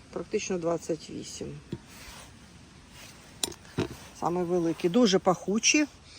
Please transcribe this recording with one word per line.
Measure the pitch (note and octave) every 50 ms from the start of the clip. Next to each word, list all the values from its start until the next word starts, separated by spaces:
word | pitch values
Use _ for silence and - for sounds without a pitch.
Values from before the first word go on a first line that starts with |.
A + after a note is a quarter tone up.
| - -
практично | - F#3 F3 - - G#3 - - F#3 F3
двадцять | D#3+ E3 E3 D#3+ - - E3 D#3 - -
вісім. | E3 B2+ A#2 - - - - C#3 C#3+ D3 - - - - - - - - - - - - - - - - - - - - - - - - - - - - - - - - - - - - - - - - - - - - - - - - - - - -
Саме | - D#3+ F3 F3+ F3
великі. | E3+ F3+ F3 E3 E3 D#3+ - - F3
Дуже | E3+ B3 B3+ F#3+ F#3 F3+
пахучі. | - F#3+ E3+ - - F#3+ G3 A3+ - - - - - - - - - - -